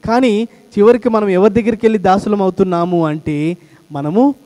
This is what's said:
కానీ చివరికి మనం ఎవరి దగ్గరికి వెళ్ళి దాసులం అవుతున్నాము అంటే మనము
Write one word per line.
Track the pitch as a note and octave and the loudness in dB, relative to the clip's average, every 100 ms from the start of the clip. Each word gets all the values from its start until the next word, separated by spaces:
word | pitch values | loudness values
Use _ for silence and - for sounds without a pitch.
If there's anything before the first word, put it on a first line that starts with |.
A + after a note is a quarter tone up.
| - | 0
కానీ | A#3 C4 G#3 | 0 2 0
చివరికి | A3+ _ _ - G#3 B3 A#3+ | -4 _ _ 2 4 4 2
మనం | A3 G#3 | -2 0
ఎవరి | F3+ G#3 | 2 2
దగ్గరికి | G3+ A3 A#3 A3 | 2 -2 0 0
వెళ్ళి | A3 | 0
దాసులం | F#3 G3 G#3+ G#3 | 0 0 0 -2
అవుతున్నాము | F#3+ F#3 F#3+ E3+ F3 F3 D#3+ | -2 0 -2 0 -2 0 -2
అంటే | D3+ D#3 D3 D#3 F3 - _ _ | -4 -6 -4 -4 -6 -14 _ _
మనము | D3+ D3 F#3+ C4+ C4+ | -8 -4 0 0 -2